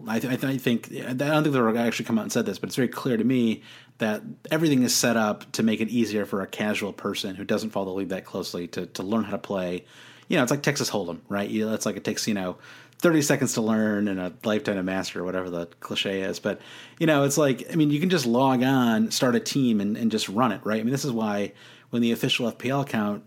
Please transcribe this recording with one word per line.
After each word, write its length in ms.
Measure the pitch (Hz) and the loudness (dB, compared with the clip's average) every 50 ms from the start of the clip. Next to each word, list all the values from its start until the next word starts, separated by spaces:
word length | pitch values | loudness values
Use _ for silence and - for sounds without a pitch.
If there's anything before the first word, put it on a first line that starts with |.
| - 110 | -6 -4
I 100 | 110 113 | -2 -2
th-, 140 | 139 120 127 | -2 -2 -2
I 40 | |
th-, 180 | 117 - 135 135 | -2 -2 -2 -2
I 20 | |
think, 340 | 127 - 131 120 110 - - | -2 0 0 0 0 -2 -6
I 220 | - 135 - 117 131 | -12 -10 -8 -6 -4
don't 300 | 127 143 143 156 156 147 | -2 0 2 2 4 4
think 100 | 151 139 | 4 4
they'll 260 | 127 120 110 110 117 | 4 4 4 4 2
actually 280 | 117 117 - - 113 | 2 0 0 -2 -2
come 120 | - 117 110 | 0 0 0
out 40 | 104 | 0
and 100 | 104 - | 0 0
said 140 | 123 107 | 0 0
this, 120 | 104 95 - | 0 -2 -4
but 100 | - 98 | -6 -4
it's 80 | - | -2
very 120 | - 127 113 | 0 0 0
clear 280 | - - - 139 120 110 | -2 -4 -2 0 0 2
to 60 | 110 | 2
me 380 | 123 131 127 117 113 107 - - - - - - - _ - | 2 2 4 4 2 0 -2 -6 -14 -20 -20 -20 -20 _ -4
that 240 | 117 107 107 107 - - - - - - | -2 -2 -2 -2 -6 -12 -14 -14 -6 -2
everything 320 | 156 160 170 156 143 127 123 | 0 2 4 4 4 4 4
is 120 | 117 - | 4 2
set 220 | - - 123 117 113 | 2 2 2 4 4
up 320 | 110 104 104 - - - - | 2 2 0 -2 -8 -6 -2
to 100 | - 110 | 2 2
make 180 | 113 110 107 113 | 2 2 2 0
it 60 | 107 | 0
easier 340 | 117 120 113 104 104 107 98 | 0 0 0 2 0 -2 -2
for 160 | - - 101 | -2 -4 -4
a 60 | 95 | -4
casual 480 | - - - 107 107 104 - 107 98 - | -4 -4 -2 -2 0 0 -2 -2 -6 -6
person 400 | - - 101 98 - - 101 92 | -6 -6 -4 -4 -4 -6 -6 -8
who 80 | 98 98 | -6 -4
doesn't 260 | 92 110 101 104 110 | -2 -2 0 -2 -2
follow 160 | - 101 98 | -2 -4 -2
the 60 | 95 92 | -2 -2
league 160 | 98 98 85 | -4 -4 -4
that 160 | 95 92 - | -6 -8 -8
closely 420 | - - 98 87 - - 92 87 85 | -8 -8 -8 -6 -6 -6 -8 -8 -8
to, 180 | - 101 90 | -8 -8 -8
to 160 | 87 - - 92 | -8 -8 -8 -4
learn 220 | 95 110 113 104 | -2 0 0 0
how 80 | 95 98 | -2 -4
to 60 | 98 | -6
play. 460 | - - 101 95 92 90 90 87 - - - - - - - - - - | -6 -4 -4 -4 -2 -4 -4 -6 -8 -12 -20 -20 -20 -20 -20 -14 -4 0
You 100 | - 165 | 2 2
know, 40 | 127 | 2
it's 80 | 120 | 2
like 120 | 147 143 143 | 2 0 0
Texas 280 | 151 139 - 120 - | 0 -2 0 -2 -2
Hold'em, 300 | - 104 92 87 85 80 - - | -2 -4 -4 -4 -8 -10 -8 -4
right? 200 | 101 101 101 107 | -4 -2 -2 -2
You, 220 | 113 110 107 110 110 | -2 -2 -2 -2 -2
it's 100 | 101 - | -2 -2
like 120 | 110 95 95 | -4 -4 -4
it 60 | - | -4
takes, 220 | 117 104 - - | -4 -4 -4 -2
you 60 | 120 107 | -2 -2
know, 220 | 98 92 90 90 - - - - - - - - - | -2 -2 -4 -6 -8 -12 -20 -20 -20 -20 -20 -4 2
thirty 220 | - 175 165 156 | 4 4 4 4
seconds 320 | 143 - 147 131 135 117 - | 4 4 2 2 2 0 0
to 60 | 127 | 0
learn 480 | 110 107 113 110 110 107 104 101 104 104 | 0 2 2 2 2 2 2 0 0 0
and 100 | 95 95 | -2 -2
a 140 | 90 90 - - - | -4 -6 -8 -6 -2
lifetime 320 | 113 107 107 - - 104 | -2 -2 0 0 -2 -2
to 60 | 98 92 | -2 -2
master, 380 | 92 92 95 92 - - 95 | -2 -2 -2 -4 -4 -6 -6
or 40 | 90 | -6
whatever 260 | 90 90 92 92 90 | -4 -4 -4 -4 -4
the 160 | 87 85 85 85 - _ | -4 -6 -6 -8 -10 _
cliche 420 | - - 110 - - 107 95 95 95 | -12 -6 -4 -4 -2 -2 -2 -2 -2
is. 180 | 95 90 - | -4 -4 -4
But, 220 | - 113 95 - - - - - - - - - | -4 -4 -4 -4 -8 -16 -20 -20 -20 -16 -4 0
you 80 | 170 | 2
know, 180 | 160 151 143 143 | 4 6 6 4
it's 120 | 143 143 | 4 4
like, 340 | - 151 139 131 117 - - | 4 4 4 2 0 -4 -2
I 40 | - | 0
mean, 140 | 165 151 147 | 2 2 4
you 100 | 147 147 | 2 2
can 80 | 170 185 | 2 2
just 160 | 185 165 131 | 2 2 2
log 380 | 117 113 123 135 131 131 120 127 | 2 4 4 4 4 4 4 4
on, 480 | 131 139 135 123 117 113 107 113 110 | 4 4 4 4 4 4 4 2 0
start 240 | - - 139 127 117 | 0 2 2 2 2
a 40 | 113 | 2
team, 420 | - - - 143 135 120 113 104 98 | 0 0 0 2 2 4 4 2 2
and, 120 | 101 107 - | 0 -2 0
and 120 | 117 113 | 0 0
just 200 | 107 107 - - | 0 0 -2 -2
run 220 | 95 113 131 117 95 | 0 0 2 0 0
it, 100 | - - | -2 -2
right? 160 | 101 107 110 | -2 -2 0
I 20 | 110 | 0
mean, 100 | 117 139 | 0 0
this 120 | 139 151 | -2 -2
is 80 | 143 117 | -2 -2
why 400 | 113 110 107 104 101 104 95 - - - - - - - _ | -2 -2 0 0 -2 -2 -4 -6 -12 -20 -20 -20 -20 -12 _
when 100 | - 120 120 | -2 0 2
the 80 | 117 | 2
official 380 | 117 113 - 131 - - 127 113 | 2 0 0 0 0 0 -2 -2
F 80 | 110 - | -4 -4
P 120 | - 123 | -4 -2
L 100 | 135 143 | -2 -2
account, 420 | 139 139 - 113 104 104 104 101 - | -2 -2 -2 -2 0 -2 -2 -6 -8